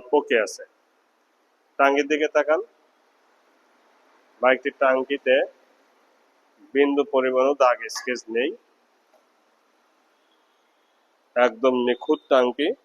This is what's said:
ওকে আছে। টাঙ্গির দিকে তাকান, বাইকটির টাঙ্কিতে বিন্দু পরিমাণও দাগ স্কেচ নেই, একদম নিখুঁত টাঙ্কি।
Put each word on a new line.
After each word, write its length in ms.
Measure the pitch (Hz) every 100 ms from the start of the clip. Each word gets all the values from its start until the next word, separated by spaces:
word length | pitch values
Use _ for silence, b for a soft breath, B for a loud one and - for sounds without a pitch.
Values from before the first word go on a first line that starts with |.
| - 147
ওকে 200 | 143 120 101
আছে। 180 | - 90 _ _ _ _ _ _ _ _ _ _ -
টাঙ্গির 280 | 139 143 143
দিকে 180 | 151 151 151
তাকান, 240 | 143 160 453 _ _ _ _ _ _ _ _ _ _ _ _ _ _ _ _ _
বাইকটির 320 | 127 127 139 -
টাঙ্কিতে 540 | 135 131 131 139 131 135 185 - _ _ _ _ _ _ _ _ _ _ -
বিন্দু 280 | 139 143 143 139
পরিমাণও 380 | 131 127 127 135 143
দাগ 160 | 127 120 113 -
স্কেচ 240 | 127 120 - 113
নেই, 140 | 143 233 _ _ _ _ _ _ _ _ _ _ _ _ _ _ _ _ _ _ _ _ _ _ _ _ _ _ _ 123
একদম 380 | 123 113 131 123 123
নিখুঁত 340 | 120 - 151 -
টাঙ্কি। 380 | 135 123 120 160 269